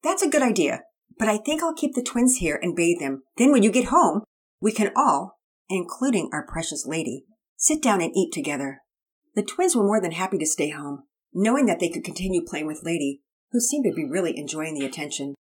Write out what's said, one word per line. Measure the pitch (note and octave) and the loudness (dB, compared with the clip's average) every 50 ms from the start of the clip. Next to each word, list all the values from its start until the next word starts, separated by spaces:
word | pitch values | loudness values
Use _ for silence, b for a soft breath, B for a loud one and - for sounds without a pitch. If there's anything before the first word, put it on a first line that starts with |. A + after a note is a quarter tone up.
| - | 0
"That's | D4+ F#4 F#4+ | 0 0 2
a | G4+ D4+ | 2 4
good | C4+ D4+ | 4 4
idea, | C4 A#3+ G#3 F#3 D#3+ C#3 - - - _ _ _ _ _ - _ | 4 4 2 2 2 0 0 -4 -10 _ _ _ _ _ -6 _
but | A3+ A3+ | 0 2
I | G#3 G#3+ | 2 0
think | - - D4+ D#4 E4+ | 0 -2 -2 0 0
I'll | E4 D#4+ | -2 -2
keep | D#4 - C#4 - | -2 -2 -2 -2
the | B3 B3 | -2 -4
twins | - - A#3 A#3+ B3+ - - | -2 0 2 4 4 4 2
here | F3+ D#3 D3 - | 0 -2 -2 -2
and | - F3+ D#3 | -2 -4 0
bathe | - E3+ E3+ F3 E3 | 0 0 0 0 -2
them. | D3 C#3 C3+ C3+ _ _ _ - | -2 -6 -6 -6 _ _ _ 4
Then | A#3 C#4 D4 | 6 6 8
when | B3+ G3+ | 8 6
you | A3 | 6
get | - B3+ - | 4 4 2
home, | - C4 E4+ E4 F#3 D3+ G3+ - _ _ _ _ _ _ _ | 4 4 6 6 6 2 0 -4 _ _ _ _ _ _ _
we | - G#3+ G#3 | -2 0 2
can | - A3 - - - | 2 -2 0 2 2
all, | A#3+ C4 D#3 C#3+ - - - _ _ _ _ _ _ _ | 2 4 2 0 -2 -6 -14 _ _ _ _ _ _ _
including | F#3 F#3+ F3 - - - B3+ C#4 B3 G3 D3+ - - | -4 -4 -4 -6 -6 -2 0 2 2 0 0 -2 -6
our | D3+ D3 | -8 -8
precious | - - D#3+ - - D3+ C#3+ - | -6 -8 -6 -6 -6 -8 -8 -8
Lady, | B2 D#3 E3 D3+ - A#2+ C#3 - _ _ _ _ _ _ | -6 -4 -4 -4 -4 -8 -10 -12 _ _ _ _ _ _
sit | _ - - D4+ D#4 | _ 0 0 0 2
down | - A#3+ G#3 F#3+ | 2 2 2 2
and | E3 E3 - | 0 0 2
eat | F#3+ F#3+ - - | 0 0 0 -2
together." | E3+ C#3 D3+ D3 C3+ C#3 C#3 C#3 - _ _ _ _ _ _ _ _ _ _ _ | -6 -6 -6 -4 -4 -6 -6 -8 -10 _ _ _ _ _ _ _ _ _ _ _
The | G#3+ G3+ | -4 -4
twins | - - - F4+ F#4 - A#3+ | -4 -2 0 0 2 2 2
were | G3+ | 2
more | G3+ G#3+ A3 | 4 2 2
than | F#3 E3+ | 0 -2
happy | D#3+ E3 F#3+ F#3+ G3 F3+ | -4 -4 -4 -2 -2 -2
to | D#3 | -2
stay | D3 - - D3+ D3+ | -2 -2 -2 -2 -4
home, | D3 D3 D3 C#3+ C#3+ C#3 - _ _ _ _ _ | -4 -8 -10 -10 -10 -12 -14 _ _ _ _ _
knowing | _ F3 G3+ A3 A#3+ C#4+ C#4+ | _ 0 2 2 4 4 4
that | A3 F3 - | 2 2 2
they | F3+ E3 | -2 -4
could | E3+ D#3+ - | -4 -4 -8
continue | - - - F#3 F#3 F#3 F3 E3 | -8 -8 -6 -4 -2 -2 -2 -2
playing | - - D3 D#3 D#3 | -2 -6 -6 -6 -6
with | D3+ D3+ - | -8 -8 -6
Lady, | E3 E3 E3 C#3+ C#3 C#3 C#3 _ _ _ _ _ _ - | -4 -4 -2 -2 -4 -4 -6 _ _ _ _ _ _ -2
who | A#3+ | -2
seemed | A#3+ - - D4 C4 | 0 0 -2 0 0
to | - - | 0 0
be | - D#3 | -2 -6
really | C3+ C#3+ F#3 F3+ E3 - - | -4 -2 -2 -2 -2 -4 -6
enjoying | D3 C#3 - D#3 D#3 D#3+ D#3 | -8 -8 -8 -6 -6 -6 -4
the | C#3+ C#3 | -4 -6
attention. | C3 C3 - D3 C#3+ - - C#3 C#3+ C#3 _ _ | -6 -6 -8 -10 -8 -8 -8 -8 -8 -10 _ _